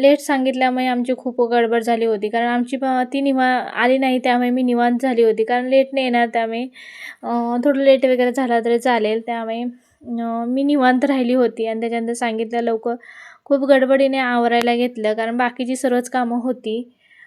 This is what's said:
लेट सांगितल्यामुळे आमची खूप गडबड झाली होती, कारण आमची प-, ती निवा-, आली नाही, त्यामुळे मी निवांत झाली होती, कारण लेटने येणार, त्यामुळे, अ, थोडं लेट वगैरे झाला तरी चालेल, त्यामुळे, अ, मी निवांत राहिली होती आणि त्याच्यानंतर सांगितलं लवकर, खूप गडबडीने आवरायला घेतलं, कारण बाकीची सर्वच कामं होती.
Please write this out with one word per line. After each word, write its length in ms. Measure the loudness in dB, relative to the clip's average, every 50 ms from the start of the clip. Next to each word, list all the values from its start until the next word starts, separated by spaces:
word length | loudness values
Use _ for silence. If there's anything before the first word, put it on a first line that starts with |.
लेट 180 | 4 4 4 4
सांगितल्यामुळे 680 | 2 -2 -2 0 0 -2 0 0 0 0 0 0 -2
आमची 280 | -2 -2 -2 -2 -2 -4
खूप 240 | -4 -4 -8 -2 -2
गडबड 420 | 0 2 2 2 2 2 0 0 0
झाली 220 | 0 0 0 2
होती, 240 | 0 0 -2 -4 -4
कारण 180 | -2 -2 0
आमची 300 | 0 0 -2 -2 -2 -4
प-, 80 | -4 -2
ती 360 | -2 0 0 -2 -2 -2 -2
निवा-, 380 | 0 0 2 2 2 2 0 0
आली 380 | -2 -4 -2 0 2 2 2
नाही, 220 | 2 2 0 0 0
त्यामुळे 300 | 0 0 0 2 0 0
मी 140 | 0 0 0
निवांत 340 | 0 2 2 2 2 2 0
झाली 220 | 0 0 2 4 4
होती, 200 | 4 4 2 0
कारण 220 | 0 0 -2 0
लेटने 380 | 2 2 2 2 2 -2 -2 -2
येणार, 240 | 0 2 2 0
त्यामुळे, 340 | 0 0 -2 -2 -2 -4 -6 -8 -8 -12 -18 -20 -20 -20 -18 -18 -18 -18 _ -8
अ, 340 | -4 -4 -2 -2 -2 -2 0 2
थोडं 160 | 2 2 4
लेट 260 | 6 6 6 6 4
वगैरे 260 | 2 2 2 2 0
झाला 280 | 2 0 0 2 0 0
तरी 200 | 2 2 0 2
चालेल, 420 | 2 2 2 2 2 0 -2 -2 -4
त्यामुळे, 360 | -4 -6 -6 -4 -6 -6 -6 -6 -8 -10 -12 _ _ _ _ -12 -8 -6 -6 -4
अ, 220 | -4 -4 -4 -4
मी 160 | -2 -2 0 0
निवांत 420 | 2 2 4 4 4 4 2 2
राहिली 280 | 0 0 0 2 2 2
होती 320 | 2 2 0 0 -2 -4
आणि 140 | -4 -4 -4
त्याच्यानंतर 340 | -4 -4 -4 -4 -4 -4 -4
सांगितलं 480 | -4 -4 -4 -2 -4 -4 -4 -4 -2
लवकर, 340 | -2 -2 -2 -2 -2 -6 -6 -6 -10 -20 -20 -20 -20 -20 -20 _ _
खूप 200 | -2 0 0 4
गडबडीने 520 | 4 4 4 4 2 2 2 2 2 0
आवरायला 580 | -2 -2 0 0 0 2 2 2 2 2 2 0
घेतलं, 380 | 0 -2 -2 -4 -4 -4 -2 -2
कारण 240 | -2 -4 -4 -2
बाकीची 380 | -2 -2 -2 -2 -6 -6 -6 -4
सर्वच 340 | -4 -2 0 0 0 -2 -2
कामं 320 | -4 -4 -2 -2 -4 -4
होती. 520 | -2 -4 -6 -4 -6 -6 -6 -6 -8 -10 _ _ _ _ -20 -20 -20